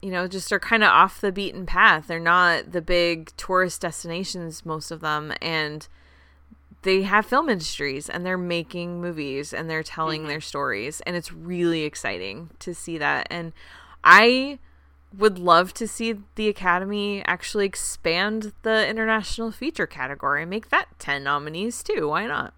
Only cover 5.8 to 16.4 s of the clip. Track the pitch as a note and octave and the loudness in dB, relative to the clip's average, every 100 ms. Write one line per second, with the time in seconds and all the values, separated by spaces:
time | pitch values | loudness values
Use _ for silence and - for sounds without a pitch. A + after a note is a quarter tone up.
5.8 | - - - - _ _ _ - _ - | -14 -20 -20 -20 _ _ _ -20 _ -8
6.8 | G3 F#3+ G3 G3+ G#3+ B3+ D#4+ G3+ D#3+ - | 2 2 4 2 2 0 2 -2 -4 -6
7.8 | C#3+ C3+ D3 - F3+ F#3 F3 E3+ D#3+ F3 | -6 -6 -8 -8 -4 -4 -2 -4 -4 -10
8.8 | F3 F3 F3 D#3+ C#3+ C3+ D3 - D#3+ D#3+ | -8 -8 -8 -6 -6 -6 -8 -8 -6 -6
9.8 | D#3+ - D#3+ D#3 D#3 D3 - C#3+ C#3 G2+ | -6 -6 -4 -4 -6 -8 -8 -6 -4 -4
10.8 | A#2+ D#3 - F3 E3 E3 E3 F3+ E3+ E3 | -6 -8 -6 -6 -6 -14 -8 -2 0 0
11.8 | D3+ - - F#2+ F#2 G#2 E3+ - - F3 | -4 -6 -8 -8 -10 -12 -16 -14 -12 -12
12.8 | - E3 D3 C#3+ - F3 E3 - - - | -10 -4 -2 -2 -4 -8 -10 -12 -20 -20
13.8 | - - - F3+ A#3 B3+ C4+ C#4+ - - | -20 2 10 12 10 4 0 -8 -18 -20
14.8 | - _ _ G3 G#3+ F#3 F3 E3 F#3 - | -20 _ _ 2 2 2 6 6 6 -2
15.8 | A3+ - A3+ G#3+ G3+ - | -8 -6 -6 -6 -10 -2